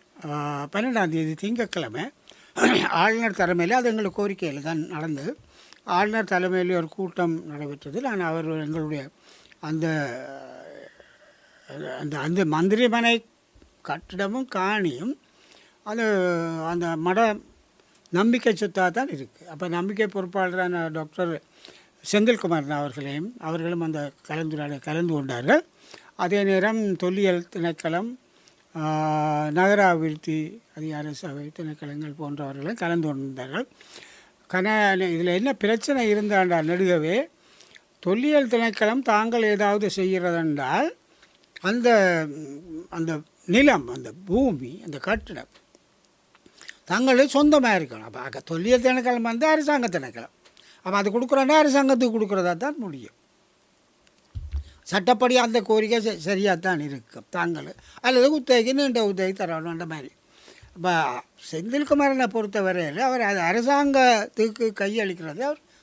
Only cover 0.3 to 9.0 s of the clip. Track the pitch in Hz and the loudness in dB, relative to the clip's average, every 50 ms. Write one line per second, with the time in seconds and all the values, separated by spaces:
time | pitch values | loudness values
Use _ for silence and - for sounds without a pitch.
0.3 | 147 147 143 147 143 139 147 151 - 202 226 262 240 226 185 160 160 160 160 156 | -6 -4 -4 -4 -6 -6 -6 -4 -4 -2 -2 0 0 0 0 0 0 0 -2 -2
1.3 | 160 151 - 208 233 233 226 - - 180 143 113 107 135 185 269 - _ _ - | -4 -4 -4 -4 -2 -2 -4 -4 -4 -6 -6 -6 -6 -8 -8 -8 -12 _ _ -20
2.3 | - - - - - - - - 247 - - - - 165 180 214 220 233 233 220 | -20 -20 -20 -12 -2 2 2 4 4 2 2 2 2 2 4 4 2 2 0 -2
3.3 | 190 196 185 170 180 175 170 175 233 254 240 240 220 220 208 185 - - 202 202 | 0 0 0 2 2 2 2 2 2 2 2 0 0 0 -2 -4 -2 -2 -4 -4
4.3 | 196 - 185 160 139 143 139 156 165 156 160 - 180 151 160 165 151 139 139 202 | -4 -4 -6 -6 -6 -6 -6 -4 -4 -4 -4 -6 -8 -8 -6 -6 -6 -6 -6 -8
5.3 | 294 - - _ _ - - - - - - - 180 180 202 208 220 226 214 - | -10 -12 -16 _ _ -20 -20 -20 -20 -12 -6 -2 0 2 2 2 0 -2 -2 0
6.3 | 196 180 180 180 185 185 180 180 180 175 165 160 - - 190 175 - 185 175 170 | 0 0 0 0 0 0 0 0 0 -2 -2 -4 -6 -8 -8 -6 -4 -2 -2 -2
7.3 | 165 160 180 160 147 147 147 143 143 139 - 143 139 226 277 262 214 190 175 165 | -2 -4 -6 -10 -10 -10 -10 -10 -12 -12 -12 -10 -8 -6 -6 -4 -4 -4 -2 -2
8.3 | 160 165 156 160 160 156 151 147 156 165 156 151 156 143 | -2 -4 -4 -4 -4 -4 -6 -6 -6 -6 -6 -6 -6 -8